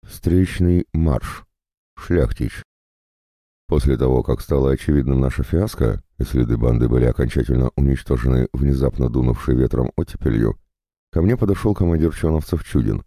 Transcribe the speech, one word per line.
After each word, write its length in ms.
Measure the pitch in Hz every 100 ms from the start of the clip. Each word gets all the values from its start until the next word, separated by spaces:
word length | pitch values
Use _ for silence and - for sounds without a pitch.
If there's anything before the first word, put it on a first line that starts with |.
| - -
Встречный 680 | - 90 92 - 87 90 -
марш. 520 | - 82 62 - - - _ _ _ _ -
Шляхтич. 680 | - 87 - - - - - _ _ _ _ _ _ _ _ _ _
После 300 | 76 71 64
того, 260 | 64 64
как 180 | - 64
стало 300 | - 69 67
очевидным 500 | 67 - 73 64 67
наша 220 | 65 -
фиаско, 580 | 65 82 104 - 60 50 - _
и 60 |
следы 340 | 62 64 58 57
банды 320 | 57 58 60
были 160 | 62 60
окончательно 640 | 58 62 - 60 64 62 -
уничтожены 720 | 69 67 - 65 62 64 62
внезапно 600 | - 71 67 65 - 62
дунувшей 440 | 60 62 58 - 64
ветром 360 | 64 64 62 -
оттепелью, 640 | 85 - 67 55 57 50 _ _ _ _ _
ко 100 | 82
мне 160 | 90 117
подошел 380 | 104 95 110 101
командир 400 | 90 82 80 73
чоновцев 480 | 82 80 78 82
Чудин. 400 | - - 53 50